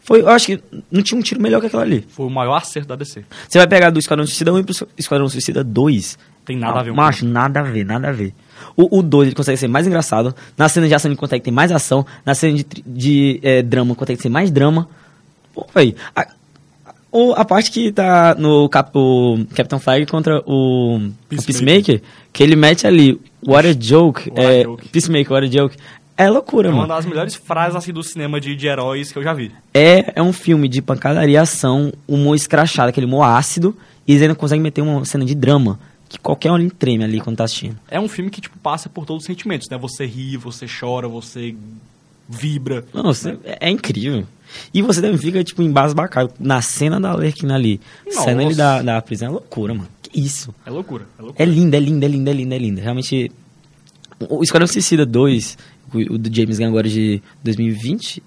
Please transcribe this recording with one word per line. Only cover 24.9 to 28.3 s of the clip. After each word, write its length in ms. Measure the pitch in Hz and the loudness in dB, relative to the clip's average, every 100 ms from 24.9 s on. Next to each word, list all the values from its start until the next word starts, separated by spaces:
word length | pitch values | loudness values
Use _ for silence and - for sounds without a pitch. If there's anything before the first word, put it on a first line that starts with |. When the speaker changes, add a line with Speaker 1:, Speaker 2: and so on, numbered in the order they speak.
| 160 165 160 139 | -2 0 0 0
Speaker 1:
what 160 | 135 135 | 0 2
a 40 | |
joke". 260 | 131 139 - - - _ - | 0 0 -4 -20 -20 _ 2
É 120 | 196 | 4
loucura, 380 | 240 269 269 190 | 4 0 0 2
Speaker 2:
É 20 | |
uma 120 | 139 | 2
Speaker 1:
mano. 60 | 160 | 0
Speaker 2:
das 100 | 160 165 | -2 -4
melhores 280 | 156 202 | -4 -6
frases, 400 | - - 165 170 | -8 -6 -2 -2
assim, 180 | 175 175 | -2 -8
do 100 | 160 | -10
cinema 380 | 160 - 147 | -10 -8 -6